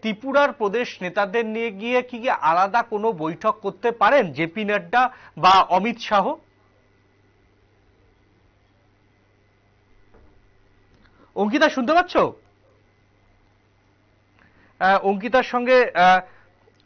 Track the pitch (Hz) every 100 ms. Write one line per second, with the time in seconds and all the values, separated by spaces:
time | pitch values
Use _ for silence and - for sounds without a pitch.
0 | 220 214 269 269 285 - 208 214 240 -
1 | 180 180 202 220 220 220 233 196 233 247
2 | 247 240 247 208 156 165 196 240 233 214
3 | 220 180 156 165 220 214 202 190 233 233
4 | 202 277 190 127 165 214 208 208 170 240
5 | 254 - - - 180 190 - 180 214 233
6 | - 208 196 320 _ _ _ _ _ _
7 | _ _ _ _ _ _ _ _ _ _
8 | _ _ _ _ _ _ _ _ _ _
9 | _ _ _ _ _ _ _ _ _ _
10 | _ - - _ _ _ _ _ _ _
11 | _ _ _ - 208 269 302 - 240 330
12 | 359 330 160 - _ _ _ _ _ _
13 | _ _ _ _ _ _ _ _ _ _
14 | _ _ _ _ _ _ _ _ 185 196
15 | 196 202 220 254 240 247 247 254 226 165
16 | 180 185 185 - _ _ _ _